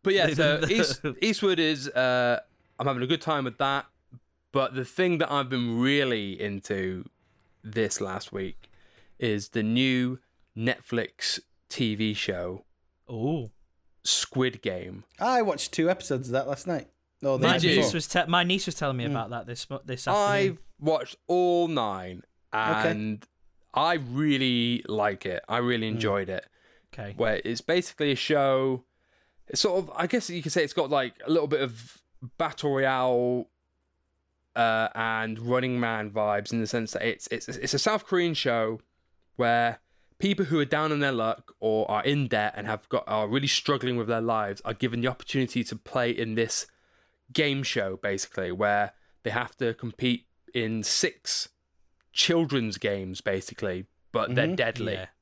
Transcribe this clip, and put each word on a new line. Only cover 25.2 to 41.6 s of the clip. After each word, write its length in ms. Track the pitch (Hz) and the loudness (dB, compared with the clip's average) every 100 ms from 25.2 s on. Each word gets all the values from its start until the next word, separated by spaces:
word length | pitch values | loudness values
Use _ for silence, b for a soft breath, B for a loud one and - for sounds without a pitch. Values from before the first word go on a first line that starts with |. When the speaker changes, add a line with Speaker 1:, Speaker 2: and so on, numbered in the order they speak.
| 98 | -6
Speaker 1:
it. 160 | 87 - | -6 -2
I 80 | 117 | 0
really 280 | 123 120 110 | 2 0 0
Speaker 3:
Mm. 80 | |
Speaker 1:
enjoyed 340 | 117 110 101 95 | 0 0 0 -2
it. 160 | 92 - b b b b | -6 -10 b b b b
Speaker 2:
Okay. 180 | - 104 98 | -14 -12 -2
Speaker 1:
Where 240 | 113 104 | 0 0
it's 160 | - 117 | -2 -6
basically 500 | - 175 175 - 147 | 0 0 0 -2 0
a 40 | 131 | 0
show. 680 | - 151 139 131 135 127 _ _ _ _ _ _ - | 2 2 4 4 2 -2 _ _ _ _ _ _ -6
It's 120 | 135 | 0
sort 180 | 208 180 | 2 2
of, 60 | 156 | -2
I 120 | - 170 | -4 0
guess 240 | 247 - | 0 -2
you 120 | 175 | -6
could 100 | 151 | -2
say 120 | 180 | 0
it's 80 | 147 | 0
got, 160 | - 135 | 0 2
like, 260 | 143 127 - - | 0 0 -6 2
a 40 | |
little 160 | 160 147 | 2 4
bit 140 | 147 | 0
of 400 | 135 113 117 - _ - 127 - | 0 -6 -18 -20 _ -18 -18 -4
battle 320 | 160 - 147 | -4 -2 0
royale, 800 | 135 135 131 127 123 123 123 - _ _ _ _ _ _ _ _ _ _ | 2 4 4 4 4 2 0 -4 _ _ _ _ _ _ _ _ _ _
uh, 340 | 117 113 110 110 | 2 2 4 0
and 440 | 113 113 113 110 110 | 0 -2 0 -4 -6
Running 400 | 117 127 127 123 | 0 0 2 0
Man 320 | 117 110 107 | 0 -2 -4
vibes 420 | 107 107 104 101 | 0 2 0 -2
in 80 | 117 | -4
the 60 | 110 | -2
sense 260 | 120 113 | -2 -4
that 100 | - | -2
it's, 240 | 113 98 - | -4 -4 -6
it's, 220 | 117 - | -8 -8
it's 260 | 127 127 | -8 -4
a 40 | 139 | 0
South 280 | 220 214 - | 0 0 0
Korean 260 | 185 175 | 0 0
show 480 | 156 135 117 110 110 _ _ _ _ _ - | 0 0 2 0 -4 _ _ _ _ _ 0
where 440 | 117 117 117 113 _ _ _ _ | 2 4 2 -2 _ _ _ _
people 280 | 196 202 165 | 0 0 2
who 120 | 160 | 2
are 60 | |
down 260 | 139 151 156 | 2 2 2
on 100 | 147 | 2
their 120 | 143 | 2
luck 420 | 123 110 - - _ | 2 0 -2 -8 _